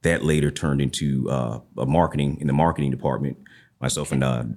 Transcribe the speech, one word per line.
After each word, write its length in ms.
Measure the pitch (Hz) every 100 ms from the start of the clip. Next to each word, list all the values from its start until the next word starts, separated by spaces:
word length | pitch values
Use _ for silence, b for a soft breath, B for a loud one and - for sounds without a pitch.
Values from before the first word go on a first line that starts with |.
That 220 | 82 82
later 260 | 76 78 73
turned 320 | - 80 69
into, 480 | 69 - 73 67 55
uh, 300 | 65 60 57 - -
a 80 | 65
marketing, 520 | 78 80 73 71 69
in 60 | 76
the 60 |
marketing 360 | 69 82 76 71
department. 480 | 64 73 60 67 - B B B B
Myself 320 | 65 - 73
and, 120 | 67
uh, 220 | 67 62 58